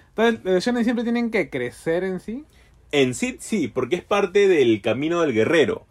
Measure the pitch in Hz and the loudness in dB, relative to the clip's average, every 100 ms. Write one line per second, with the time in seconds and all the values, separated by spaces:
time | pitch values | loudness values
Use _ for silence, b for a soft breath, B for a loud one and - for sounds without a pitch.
0 | _ - 226 226 185 185 247 240 233 240 | _ 0 0 0 0 0 0 0 0 -2
1 | 233 240 233 214 139 135 123 - 160 170 | -2 -2 -2 -2 -4 -4 -6 -6 -4 -2
2 | 190 185 - 247 302 b b _ _ 147 | -2 -6 -10 -12 -14 b b _ _ 0
3 | 127 123 254 - - 214 127 - 120 180 | 0 0 -6 -6 -6 -4 -2 -4 -4 -4
4 | - 202 190 202 196 165 120 110 113 117 | -2 -2 2 2 4 4 4 2 0 -2
5 | 156 175 156 110 110 165 107 - - | -2 0 0 2 2 4 2 0 -10